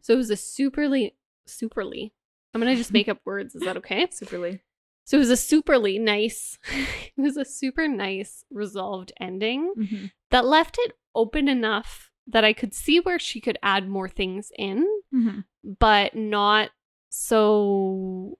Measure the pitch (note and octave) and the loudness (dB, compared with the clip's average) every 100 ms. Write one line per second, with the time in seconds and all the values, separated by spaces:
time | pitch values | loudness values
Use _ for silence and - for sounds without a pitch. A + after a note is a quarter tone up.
0 | - B3 A3 G#3 - - C#4 D4 D4 C4+ | 2 2 2 -4 -6 -4 -2 0 0 0
1 | G#3 - _ _ - - A3+ - F#3+ - | -2 -6 _ _ -20 -10 -8 -6 -8 -8
2 | G#3+ _ _ _ _ A3+ A#3 B3 A#3+ G#3 | -12 _ _ _ _ -2 0 0 2 0
3 | G#3 G3 - G3 G3 - F#3 F3+ - G3+ | 0 -4 -6 -10 -10 -8 -6 -6 -4 -2
4 | F4+ - G3+ F3+ F3 F#3+ _ _ _ _ | -2 -6 -10 -8 -8 -10 _ _ _ _
5 | - C#4+ A#3+ B3 - D4+ D#4+ C4 G#3 G3 | 2 4 6 4 4 2 6 4 4 0
6 | A3+ G#3 A3 - - - - C#4 C4+ - | 0 2 0 -4 -12 -14 -8 -6 -4 -8
7 | - - C#4 C#4+ C4+ - C4 C#4+ D#4 A3 | -8 -2 -2 -2 -6 -6 -4 -2 -2 -2
8 | G3 F#3+ G3+ - - A#3+ G#3 G3 F#3+ F#3+ | -4 -6 -8 -16 -14 -8 -8 -6 -6 -8
9 | F#3 - F3+ F#3+ A3 C4 F4 B3+ G3+ G#3 | -10 -12 -8 -4 -2 -2 -2 -2 -4 -6
10 | G3 - - B3 B3 D#4 E4 - E4+ - | -10 -16 0 2 6 4 2 -2 -4 -6
11 | _ - A3+ D4+ C#4 B3+ A3 G#3+ - - | _ -2 0 2 2 2 0 -2 -6 -16
12 | - _ - A3 G#3+ G#3+ G3+ - - E4 | -20 _ -2 4 4 2 -4 -4 2 2
13 | F4+ F4 - A3 - G#3 G3+ G3 F#3+ G3 | 2 -2 -4 -6 -6 -2 0 0 0 -4
14 | F#3 - F#3 F#3+ - - G3 G#3 F#4 G#4+ | -6 -4 -4 -6 -10 -8 -4 0 0 -2
15 | - C4 A3+ G3+ - _ G3+ G3 A3 G#3 | -2 0 0 -2 -12 _ -12 2 4 4
16 | G3+ A3 G#3+ G#3 G#3 G#3+ - _ _ _ | 2 -2 -2 2 4 4 2 _ _ _
17 | _ - - A3 G#3+ G#3 G3+ G3 F#3+ F#3+ | _ -10 0 4 4 4 2 0 0 -4
18 | F#3 F#3 F#3+ | -6 -8 -10